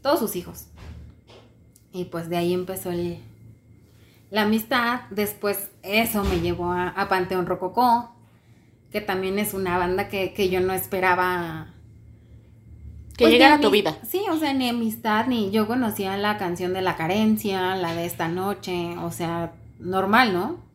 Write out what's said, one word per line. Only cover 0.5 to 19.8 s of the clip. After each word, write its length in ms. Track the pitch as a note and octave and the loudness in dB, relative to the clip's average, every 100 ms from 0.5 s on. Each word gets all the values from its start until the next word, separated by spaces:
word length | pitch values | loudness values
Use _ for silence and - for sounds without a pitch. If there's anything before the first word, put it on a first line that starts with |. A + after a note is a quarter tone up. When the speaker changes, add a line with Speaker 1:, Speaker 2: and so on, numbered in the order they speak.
| - - - - - - - _ - - _ - _ _ | -16 -18 -18 -18 -16 -18 -20 _ -20 -20 _ -20 _ _
Speaker 1:
Y, 120 | F#3 F3 | -10 -8
pues, 220 | E3+ E3 | -6 -4
de 80 | F3 | 0
ahí 160 | F3 F3+ | 2 0
empezó 340 | F3+ F#3+ F#3 | -2 -6 -4
el, 300 | F3 F3 E3 - - - - _ - - _ - _ _ | -4 -4 -6 -14 -20 -20 -20 _ -20 -20 _ -20 _ _
la 100 | G3+ | 0
amistad. 580 | G#3 A3 A3 C4 A#3 B3 - | 2 2 2 0 0 -2 -6
Después 580 | G3 G3+ G#3 G#3 G3 - - | -4 -4 -2 -4 -4 -6 -14
eso 400 | F#3 G#3 A#3 G#3+ | -2 0 0 0
me 160 | G3 F3+ | 0 0
llevó 320 | E3+ F3 F3 | 0 -2 -2
a, 160 | F3+ F3+ | -2 -4
a 180 | F#3+ G3 | -4 0
Panteón 380 | F#3 F3+ F#3 F3+ | 0 0 -2 -2
Rococó, 720 | F3+ F#3 G#3 B3 A#3 A#3 - - _ _ - _ _ _ | -2 -2 2 4 4 0 -18 -20 _ _ -20 _ _ _
que 80 | G#3 | -8
también 360 | G#3 F#3 F#3+ G3 | -4 -4 -2 -2
es 160 | G#3 | -2
una 240 | F#3+ F#3+ F3+ | -4 -2 0
banda 300 | F3+ F#3 G3+ | 0 0 -2
que, 240 | G3+ F#3 | -4 -4
que 160 | - G3 | -2 0
yo 100 | F#3 | 2
no 140 | F#3 | 0
esperaba 960 | F#3+ F#3 F#3+ F#3 F3+ F3+ F3+ E3+ D#3+ D#3 - - - - - - - - - - - - - - - | -2 -4 0 2 4 2 0 -4 -8 -12 -18 -20 -20 -20 -20 -20 -20 -20 -20 -20 -18 -18 -18 -18 2
Speaker 2:
Que 100 | A#3 | 6
Speaker 1:
pues, 60 | |
Speaker 2:
llegara 240 | A#3+ C4+ D4 | 10 10 8
Speaker 1:
ni 20 | |
Speaker 2:
a 20 | |
tu 80 | A#3 | 6
Speaker 1:
ami-, 20 | |
Speaker 2:
vida. 240 | G3+ G3 D#3+ - | 4 2 -4 -6
Speaker 1:
sí, 120 | F4+ G#4 | -4 0
o 60 | D#4+ | 0
sea, 160 | D4+ C4+ | 0 0
ni 120 | B3+ | 0
amistad, 600 | A#3 A3+ G#3+ A3+ G#3+ A#3+ | 0 -2 -2 0 2 2
ni 240 | A#3+ G3 | 0 2
yo 160 | G#3+ G#3 | 2 2
conocía 500 | B3 A#3 G#3 F#3+ G3 | 0 -2 -2 -4 -2
la 220 | G#3 G#3 | -2 -2
canción 340 | F#3 F3 F3+ | -2 -2 -2
de 80 | F#3 | 0
La 140 | F#3 F3 | -2 -2
Carencia, 800 | E3 G3+ A3 G#3+ G#3 F#3+ F#3 F#3+ | 0 2 4 2 0 -2 0 -2
la 180 | E3+ | -2
de 120 | E3+ E3+ | -4 -6
Esta 200 | - E3 | -4 -4
Noche, 680 | F3 F#3+ G3 - F3+ E3+ F3 | -2 -4 -4 -6 -4 -4 -6
o 140 | E3+ | -8
sea, 420 | E3 E3 E3+ E3 - - | -6 -4 -2 -4 -8 -20
normal, 540 | - | -12